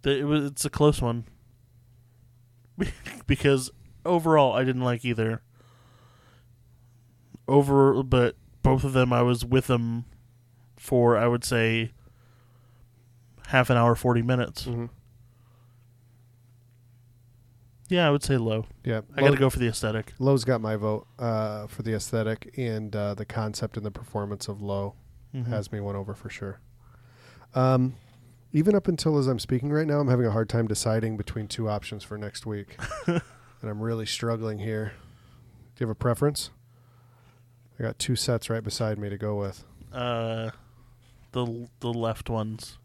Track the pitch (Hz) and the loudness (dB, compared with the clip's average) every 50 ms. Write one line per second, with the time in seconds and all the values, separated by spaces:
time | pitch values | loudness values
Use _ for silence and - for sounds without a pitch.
0 | _ 135 139 135 139 147 147 151 143 143 139 - - 147 - - 147 151 147 - | _ 0 0 0 2 2 0 0 0 -2 -4 -6 -6 -6 0 4 4 4 4 4
1 | - 120 117 120 113 - - - - _ - _ _ _ _ - _ _ _ - | 0 -2 -2 -4 -6 -10 -18 -20 -20 _ -20 _ _ _ _ -20 _ _ _ -20
2 | _ _ _ _ _ _ _ _ _ _ _ _ _ _ _ - - - - - | _ _ _ _ _ _ _ _ _ _ _ _ _ _ _ -4 -4 -4 -4 -10
3 | - - - - - - 139 - - 143 139 131 127 - - - - - - - | -14 -18 -16 -16 -2 -2 -2 2 4 4 4 4 0 -4 -12 -18 -20 -20 -20 -10
4 | - 160 180 170 160 165 160 151 143 131 104 120 131 131 131 127 127 123 123 117 | -2 0 0 2 4 4 6 6 6 6 4 2 2 2 0 0 0 0 0 0
5 | - 123 120 113 113 110 113 120 _ _ _ _ - _ _ _ _ _ _ _ | -2 -2 0 0 0 -2 -2 -4 _ _ _ _ -20 _ _ _ _ _ _ _
6 | _ - _ _ _ - _ - _ _ _ _ _ _ _ _ _ _ _ _ | _ -20 _ _ _ -20 _ -20 _ _ _ _ _ _ _ _ _ _ _ _
7 | _ _ _ _ _ _ _ - _ - 131 143 143 139 139 139 139 139 139 113 | _ _ _ _ _ _ _ -16 _ 4 4 4 6 6 6 6 6 6 6 2
8 | 139 131 123 127 123 120 - - - - - - - 135 131 131 120 139 131 131 | 0 2 4 4 4 2 0 -4 -18 -20 -20 0 2 2 4 4 2 0 2 2
9 | 127 123 123 120 120 123 123 117 117 120 123 131 127 - 131 120 117 117 117 117 | 2 4 4 4 4 4 2 0 0 2 2 2 2 2 0 0 0 -2 -4 -4
10 | 120 - - - - _ _ _ _ _ _ _ _ _ _ - - - 139 123 | -6 -10 -16 -20 -20 _ _ _ _ _ _ _ _ _ _ -20 -6 0 2 4
11 | 120 120 120 107 113 120 120 120 117 - 127 117 113 113 113 113 113 113 - - | 6 6 4 4 4 2 0 0 -2 0 0 2 2 2 2 0 -2 -4 -8 -16
12 | - - - _ _ _ _ _ _ _ _ _ _ _ _ _ - _ _ _ | -20 -20 -20 _ _ _ _ _ _ _ _ _ _ _ _ _ -20 _ _ _
13 | _ _ _ _ _ _ _ - - - - 135 127 - 131 120 117 120 120 113 | _ _ _ _ _ _ _ -20 -12 0 2 2 4 6 4 6 6 6 4 4
14 | - 123 120 120 117 120 131 123 120 - - - - 127 120 117 117 117 - - | 2 2 2 2 2 2 0 0 0 -2 -6 -10 -8 -6 -6 -6 -6 -10 -12 -18
15 | _ - _ - - _ _ _ _ _ _ _ _ _ _ _ _ _ _ _ | _ -20 _ -20 -20 _ _ _ _ _ _ _ _ _ _ _ _ _ _ _
16 | _ _ _ _ _ _ _ _ _ _ _ _ _ _ _ _ _ _ _ _ | _ _ _ _ _ _ _ _ _ _ _ _ _ _ _ _ _ _ _ _
17 | _ _ _ _ _ _ _ _ _ _ _ _ _ _ _ _ - - 185 175 | _ _ _ _ _ _ _ _ _ _ _ _ _ _ _ _ -6 -2 2 4
18 | 175 156 143 143 - - 139 127 117 113 107 110 110 - - - - 131 117 110 | 4 4 4 2 2 2 0 2 2 0 -2 -2 -4 -6 -12 -10 -6 -4 -4 -4
19 | 107 - - - 135 139 143 131 135 131 - - 123 117 110 - - 110 107 110 | -4 -6 -2 4 4 4 6 6 4 2 4 2 0 0 0 -2 -4 -2 -2 -2
20 | 110 - - - 127 135 139 135 113 123 131 117 110 110 110 107 104 107 107 107 | -6 -6 -8 -2 2 2 4 4 4 2 0 0 0 -2 -4 -2 -2 -2 -2 -4
21 | - _ _ - 123 117 113 110 110 107 104 104 104 110 - - 110 113 110 104 | -6 _ _ -6 -4 -2 -2 0 -2 -2 -4 -8 -10 -12 -12 -8 -6 -4 -4 -4
22 | - - - 113 110 107 110 110 - - - - 131 117 110 107 107 107 101 107 | -4 -2 -2 -2 0 0 -2 -4 -8 -14 -8 -6 -4 -4 -4 -4 -6 -6 -4 -4
23 | 101 101 101 98 107 - - - 110 107 107 - - 107 - 113 104 107 98 - | -4 -4 -4 -6 -8 -8 -4 -4 -4 -4 -4 -6 -6 -6 -6 -6 -8 -8 -8 -10
24 | - - - 107 104 101 104 101 - - 104 101 104 101 98 98 98 101 101 - | -16 -10 -6 -6 -6 -6 -6 -8 -8 -10 -10 -8 -6 -4 -4 -4 -4 -6 -8 -12
25 | - - - - - - - 131 123 117 120 107 101 - - 107 101 101 101 98 | -20 -20 -20 -20 -20 -12 -8 -6 -4 -4 -4 -4 -4 -6 -8 -8 -6 -6 -6 -6
26 | 98 104 110 - - - - - 202 196 196 - - - - - - - - - | -8 -8 -12 -12 -12 -14 -12 -10 -10 -10 -10 -12 -16 -20 -20 -20 -20 -20 -20 -20
27 | - - _ - - - - - - _ _ 131 127 131 131 127 127 131 131 - | -20 -20 _ -20 -20 -20 -20 -20 -20 _ _ 2 4 4 4 4 2 2 -2 -6
28 | - - - - - - - _ - _ - 143 160 196 208 202 190 - 180 156 | -18 -20 -20 -20 -20 -20 -20 _ -20 _ 0 2 4 4 4 4 2 0 -2 0
29 | - 160 156 147 135 131 131 113 - - 131 127 117 147 147 151 160 151 147 147 | 0 2 2 2 2 2 0 -2 -2 -2 -2 -2 0 0 0 0 0 2 2 2
30 | 147 135 127 123 123 113 104 110 113 101 - 117 117 110 107 - - 117 110 113 | 4 4 4 4 4 2 2 0 0 0 0 0 0 0 -2 -2 0 0 0 0
31 | 110 113 110 107 104 - - 117 107 104 - - 113 110 104 104 - - - 104 | 0 -2 -4 -4 -6 -6 -6 -8 -8 -8 -6 -6 -4 -2 -2 -4 -6 -8 -12 -12
32 | - - 107 104 104 101 - - - 113 107 104 101 - - - - - 622 622 | -12 -12 -12 -10 -10 -10 -12 -12 -10 -8 -8 -8 -8 -12 -14 -14 -12 -10 -10 -6
33 | 523 - 170 170 - - - - - - - - - 113 104 104 110 113 117 113 | -2 0 0 0 -2 -6 -20 -20 -20 -20 -20 -12 -10 -8 -8 -4 -4 -4 -4 -4
34 | 110 107 - - - 117 117 110 110 110 107 104 101 113 110 107 107 107 - - | -4 -6 -6 -4 -2 -2 -2 -2 -2 -6 -6 -6 -6 -4 -4 -4 -4 -6 -10 -14
35 | - - - - - - - - - - - - - - - - 127 113 110 - | -20 -20 -20 -20 -20 -20 -20 -20 -20 -20 -20 -20 -20 -20 -8 -6 -4 -4 -4 -2
36 | - 123 120 110 143 147 147 - - - - _ _ _ _ _ _ _ _ _ | -2 -2 0 2 0 0 0 -2 -8 -10 -12 _ _ _ _ _ _ _ _ _
37 | _ _ _ _ _ _ _ _ _ _ _ _ _ _ _ _ 117 113 - _ | _ _ _ _ _ _ _ _ _ _ _ _ _ _ _ _ -8 -8 -6 _
38 | - - 127 120 - - 123 113 - - 113 113 107 107 - - 117 110 107 104 | -4 -2 -2 -2 0 0 -2 -2 -2 -4 -6 -4 -4 -6 -6 -4 -4 -4 -4 -4
39 | 104 101 101 98 107 107 104 101 101 98 95 - - - - - - - - 127 | -6 -8 -8 -6 -4 -4 -4 -4 -4 -6 -8 -10 -18 -20 -20 -20 -20 -14 -10 -6
40 | 123 123 120 117 113 113 113 113 113 113 - - - - - - - - - _ | -4 -4 -2 -2 -4 -4 -4 -6 -6 -8 -10 -12 -20 -20 -20 -20 -20 -20 -20 _
41 | _ _ _ _ - _ - 123 123 120 117 117 120 120 _ _ - 120 117 117 | _ _ _ _ -20 _ -6 -4 -4 -4 -6 -8 -12 -14 _ _ -6 -6 -4 -2
42 | 117 113 110 - - - 120 113 107 107 110 110 - - - - _ | -2 -4 -4 -6 -6 -6 -4 -4 -4 -6 -8 -12 -14 -18 -20 -20 _